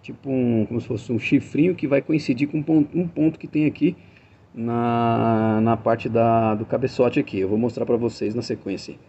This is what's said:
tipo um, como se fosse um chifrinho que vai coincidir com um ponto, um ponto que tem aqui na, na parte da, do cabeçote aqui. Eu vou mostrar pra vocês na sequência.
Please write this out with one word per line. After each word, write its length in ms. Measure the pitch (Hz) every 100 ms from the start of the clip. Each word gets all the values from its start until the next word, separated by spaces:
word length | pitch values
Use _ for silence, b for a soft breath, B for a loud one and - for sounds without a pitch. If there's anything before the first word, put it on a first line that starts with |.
tipo 280 | - 120 139
um, 360 | 131 123 113
como 160 | 104 120
se 60 | -
fosse 220 | 113 -
um 80 | 117
chifrinho 560 | - 139 - 135 175
que 140 | 175 139
vai 140 | 139
coincidir 480 | - 156 151 123 143
com 80 | 156
um 60 |
ponto, 340 | 151 160 147 170
um 100 | 175
ponto 320 | - 156 160
que 80 | 170
tem 180 | 151
aqui 300 | 151 - 156 180 b b b b b
na, 1080 | 117 117 117 117 117 117 113 113 110 110 107
na 160 | 113 113
parte 320 | 117 117 123
da, 440 | 117 117 113 110
do 120 | 107
cabeçote 520 | 110 120 127 - 120 131
aqui. 220 | - 101
Eu 80 | 95
vou 100 | 107
mostrar 280 | 120 113
pra 100 | 117
vocês 400 | 120 117 117 104
na 60 | 117
sequência. 540 | 117 107 98 92 - 73